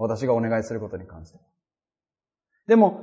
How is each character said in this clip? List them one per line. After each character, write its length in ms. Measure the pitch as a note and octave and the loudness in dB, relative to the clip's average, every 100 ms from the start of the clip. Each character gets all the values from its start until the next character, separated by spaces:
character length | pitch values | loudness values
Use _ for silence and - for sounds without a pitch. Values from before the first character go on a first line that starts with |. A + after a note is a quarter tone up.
私 280 | A2 A2 C3 | -6 -2 0
が 60 | |
お 60 | A#2 | 0
願 200 | A2+ A2+ | 0 -2
い 20 | |
す 100 | A2 | -4
る 60 | A2+ | -8
こ 100 | G#2 | -10
と 80 | F2+ | -12
に 100 | - | -14
関 180 | E2+ E2 | -20 -20
し 60 | |
て。 80 | - _ _ _ _ _ _ _ _ _ _ _ _ - | -20 _ _ _ _ _ _ _ _ _ _ _ _ 2
で 80 | A3+ | 6
も、 260 | G3 - | 6 2